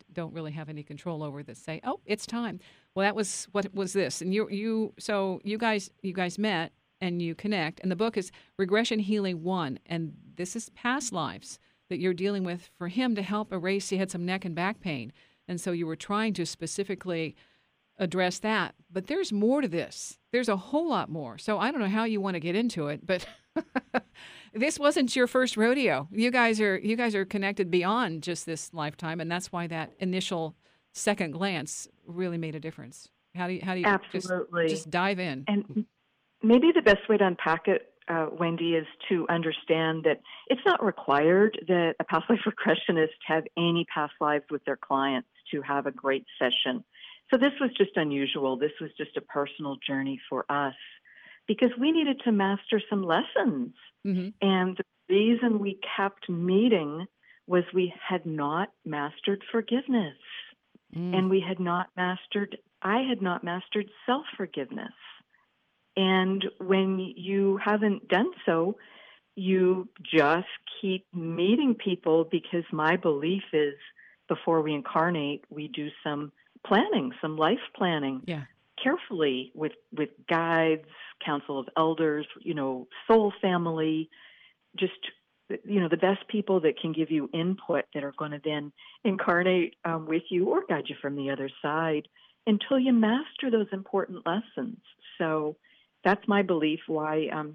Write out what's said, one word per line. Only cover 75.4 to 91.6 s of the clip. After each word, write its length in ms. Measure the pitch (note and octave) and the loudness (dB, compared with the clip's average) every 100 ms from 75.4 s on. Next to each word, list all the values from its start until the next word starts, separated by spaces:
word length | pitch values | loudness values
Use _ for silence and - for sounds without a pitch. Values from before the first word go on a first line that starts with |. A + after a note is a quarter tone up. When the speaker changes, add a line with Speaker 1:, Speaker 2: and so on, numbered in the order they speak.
| - | -10
Speaker 2:
we 180 | D3 D3+ | -12 -10
do 200 | D3+ D3 - | -8 -8 -8
some 280 | D#3 D3 D3 - _ _ - | -6 -6 -8 -12 _ _ 0
planning, 460 | G3+ G4 C4+ D3 - | 2 4 0 -2 -4
some 160 | D#3+ D#3 | -6 0
life 220 | D#3+ A#3+ - - | 2 2 -4 -4
planning 460 | F#3 D#3 C#3 C3 - | 0 0 -2 -4 -6
Speaker 1:
Yeah. 160 | D#3 C3 _ _ - | -8 -10 _ _ -4
Speaker 2:
carefully 720 | B3+ F4 - F#3 D3+ B2+ - | -2 -2 -4 0 0 0 -4
with, 180 | D3+ D3+ - _ D3+ | -6 -6 -6 _ -6
with 140 | D3 - C3 | -6 -6 -2
guides, 560 | E3 E3 E3 D#3+ D#3 D#3 - - - | 0 2 4 4 2 -2 -20 -20 -10
council 340 | - C#3+ - C#3 | -4 -4 -4 -6
of 100 | B2 - | -4 0
elders, 500 | D#3+ D#3+ D#3+ D3+ D3+ - | 2 2 0 0 -4 -10
you 140 | - | -8
know, 340 | D#3 C3+ B2+ B2 - - | -4 -4 -4 -8 -6 4
soul 260 | A3+ G#3 - | 6 4 0
family, 720 | F#3+ F3+ E3+ D#3+ D#3 D#3 D#3+ - - - - _ _ - | 0 2 0 0 0 0 -2 -10 -20 -20 -20 _ _ -4
just, 140 | F#3 - - - _ _ - - | -4 -4 -14 -14 _ _ -10 -10
you 160 | - G3+ | -2 0
know, 80 | E3 | 2
the 80 | E3+ | 4
best 300 | F#3 G3 - | 4 2 0
people 320 | G#3+ G3 F#3+ | -2 2 2
that 180 | D#3 - | 2 2
can 140 | E3 | -2
give 180 | D#3+ D#3 | -2 0
you 200 | D#3+ C3+ | 0 0
input 520 | E3 E3+ F#3+ - D3 - | -2 0 -2 0 -2 -2
that 100 | D3+ | -6
are 80 | C#3 - | -6 -6
gonna 220 | D3+ D3 | -8 -6
then 280 | D#3 D3+ D3 - - - | -4 -4 -6 -12 -20 -4
incarnate, 720 | A3+ F#3+ - F3 F3+ F#3 E3+ - | 0 0 2 4 4 4 2 -2
um, 220 | E3+ E3 D#3 | -4 -4 -2
with 180 | D#3+ - | -2 0
you 160 | F3+ G3+ | 0 2
or 160 | E4+ - | 2 0
guide 160 | D#3+ C3+ | -2 -4
you 80 | C3+ | -8
from 160 | C#3+ C#3+ | -6 -4
the 140 | C#3 | -4
other 180 | C#3 C3+ - | -4 -6 -6